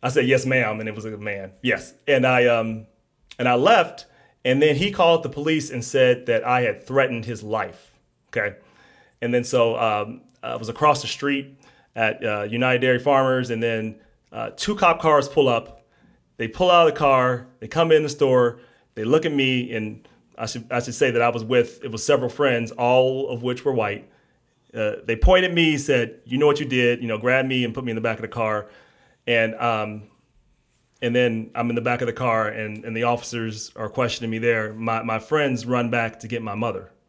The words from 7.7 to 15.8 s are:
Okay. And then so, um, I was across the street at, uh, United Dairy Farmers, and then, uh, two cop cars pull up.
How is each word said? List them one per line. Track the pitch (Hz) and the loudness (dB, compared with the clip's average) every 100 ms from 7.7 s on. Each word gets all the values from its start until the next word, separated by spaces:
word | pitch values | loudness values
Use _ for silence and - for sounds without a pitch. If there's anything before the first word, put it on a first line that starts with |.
| - _ _ _ _ _ | -10 _ _ _ _ _
Okay. | - 104 - _ _ _ _ _ _ | -4 -4 -6 _ _ _ _ _ _
And | 120 | -2
then | 123 | -2
so, | 120 131 117 113 | 0 2 2 2
um, | 113 104 104 123 _ _ | 0 0 -4 -10 _ _
I | - 120 | -10 -10
was | 113 | -10
across | 117 151 143 | 0 2 2
the | - | -2
street | - 143 139 139 - _ _ _ - | -6 -4 -4 -6 -20 _ _ _ -2
at, | 110 107 | -2 -2
uh, | 113 104 | -4 -4
United | 104 113 127 123 | -4 -2 0 2
Dairy | 139 123 | 2 0
Farmers, | 127 139 131 127 123 | 2 2 2 0 -2
and | 113 | -4
then, | 117 113 110 107 _ _ _ | -2 -2 -6 -10 _ _ _
uh, | 113 113 - | -10 -10 -8
two | - 202 | -6 2
cop | 175 165 | 2 2
cars | 160 147 135 | 4 4 2
pull | - 135 | 2 2
up. | 117 - - | 2 -4 -20